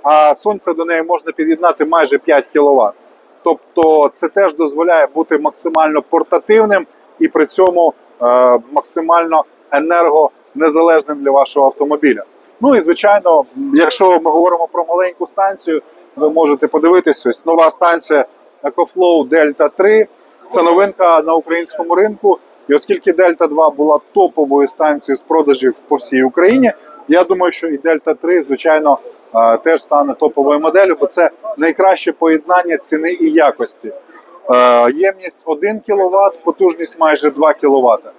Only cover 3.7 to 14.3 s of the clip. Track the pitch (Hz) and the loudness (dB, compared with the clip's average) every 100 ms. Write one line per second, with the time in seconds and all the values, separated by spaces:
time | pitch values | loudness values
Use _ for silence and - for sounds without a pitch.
3.7 | - 160 156 143 - 156 196 190 151 156 | -2 2 2 0 -2 -6 -2 -2 -2 -4
4.7 | 143 170 165 139 160 156 151 151 - 170 | -2 0 0 0 -4 -4 -2 -4 -6 -4
5.7 | 160 156 151 - 165 - 170 - 220 214 | 0 0 -2 -2 -4 -2 -4 2 2 2
6.7 | 196 156 _ _ _ 160 185 147 - 185 | 0 -4 _ _ _ -2 0 -2 2 2
7.7 | 175 165 - _ _ 120 123 127 120 117 | 2 0 -2 _ _ 0 2 2 0 -2
8.7 | 143 - 170 160 170 165 160 - _ _ | -6 -6 -8 -2 0 0 -2 -2 _ _
9.7 | 143 156 170 170 151 143 _ _ 139 160 | -4 0 0 2 2 0 _ _ -2 0
10.7 | 156 165 160 151 147 139 139 135 147 135 | 2 2 2 -2 -6 0 0 0 0 0
11.7 | - 147 151 151 107 98 _ _ _ 262 | 0 -4 0 0 0 -8 _ _ _ 0
12.7 | 247 165 165 208 202 175 160 135 131 139 | 2 0 0 2 2 2 0 0 -10 -2
13.7 | 143 156 - 185 175 165 | 0 0 2 2 2 0